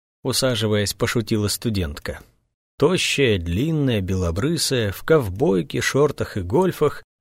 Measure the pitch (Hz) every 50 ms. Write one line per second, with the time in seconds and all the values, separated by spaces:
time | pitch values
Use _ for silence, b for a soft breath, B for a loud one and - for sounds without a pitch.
0 | _ _ _ _ - 131 120 - 135 131 123 104 110 104 107 104 101 101 - -
1 | 123 - - 123 107 - 113 107 104 98 - - - 120 107 101 87 76 71 -
2 | - - 71 - - _ _ _ _ _ _ _ _ _ _ - 135 160 185 170
3 | - - - - 139 120 104 95 82 85 85 98 139 160 160 151 143 131 117 104
4 | 92 87 95 92 90 85 85 104 123 151 170 139 - - 131 123 110 101 - -
5 | - - 160 156 123 98 90 98 139 180 196 180 156 - - 131 - - - 135
6 | 147 151 - - 107 - - 104 87 90 110 165 190 180 - - 208 - - -
7 | - _ _ _